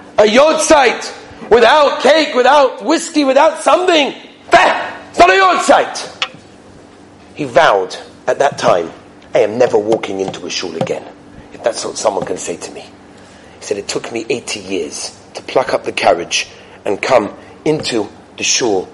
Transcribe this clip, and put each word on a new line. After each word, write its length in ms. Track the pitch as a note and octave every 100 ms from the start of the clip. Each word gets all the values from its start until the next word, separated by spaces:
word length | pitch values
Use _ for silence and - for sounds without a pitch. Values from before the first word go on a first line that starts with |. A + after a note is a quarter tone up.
| - -
a 60 |
yahrzeit 1300 | G#3+ A3+ D4+ D#4 - D#4 B3+ - - - - - -
without 500 | A#3 A3+ D4+ C#4 -
cake, 320 | A#3 D#4 D4
without 500 | B3 B3 D4 C4 -
whiskey, 400 | G3+ D#4+ - D4+
without 380 | C#4 C4 D#4 D#4+
something, 520 | - D#4 F#4 E4 C4 - - - -
bah, 420 | F4 F4+ - - - -
it's 100 | -
not 100 | F4
a 40 |
yahrzeit." 1000 | F#4+ F#4+ E4+ - G#3+ - - - - - - - - - - - - - - -
He 120 | - C#3+
vowed 520 | C3 D3+ G#2 F#2 - - - -
at 120 | C3
that 200 | C#3 -
time, 320 | B2 F#2 E2 - - - -
"I 60 | D3+
am 180 | G#2+ A2+
never 200 | A#2+ A#2
walking 400 | G#2 A2+ - F#2+
into 260 | F#2+ F2 F2
a 40 |
shul 240 | - F2+ D#2+
again," 300 | - - - - - - -
if 100 | -
that's 200 | - -
what 140 | - D#2+
someone 280 | G#2+ F#2 F2+
can 120 | F2+
say 200 | - E2+
to 140 | -
me. 100 | -
He 840 | - - - - - - - - -
said, 120 | G2+
"It 100 | G2+
took 240 | C#3 -
me 140 | A#2 A2+
eighty 300 | B2 - A2
years 580 | F#2 F#2+ D2 - - - -
to 80 | -
pluck 320 | - C3+ B2+
up 120 | B2+ -
the 80 |
courage 540 | G#2 A2+ F2 D#2+ - - - - - -
and 160 | G2
come 320 | - B2+ G2+ - - - -
into 420 | D#3 - A#2 G2+ - - -
the 60 |
shul 440 | - - B2 F#2+ F2